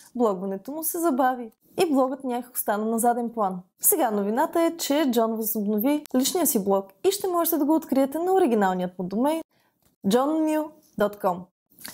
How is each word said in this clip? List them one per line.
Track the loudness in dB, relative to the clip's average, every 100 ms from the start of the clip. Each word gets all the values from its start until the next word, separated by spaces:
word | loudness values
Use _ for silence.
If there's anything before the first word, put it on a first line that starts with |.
| -14 0
блогването | 0 0 -4 -8 -8
му | -8
се | -6 -2
забави | 0 2 0 0 -8 _ _ -2
и | 2
блогът | 2 2 -2
някак | -6 -6 -6 -8
остана | -2 -2 0
на | 2
заден | 2 0 -4
план. | -2 -2 -4 -12 _
Сега | 0 2 0
новината | 0 -2 0 0 2
е, | 0 -2
че | -2 0 2
Джон | 2 0 -2
възобнови | -4 -4 -2 0 0 -2 0 0
личния | 0 0 0
си | 0
блог | 2 0 0 -2 -2
и |
ще | 0 -2
можете | 0 0 0
да | 2
го | 2
откриете | 2 0 2 0
на | 2
оригиналният | 4 4 4 2 0 -4 -4
му | -6
домейн | 0 0 0 -6 _ _ _ _ _ 0
John | 2 2 0
Mew | 0 0 -4 -10 _ -2
dot | -2 0
com. | -2 -2 -8 _ _ _ -18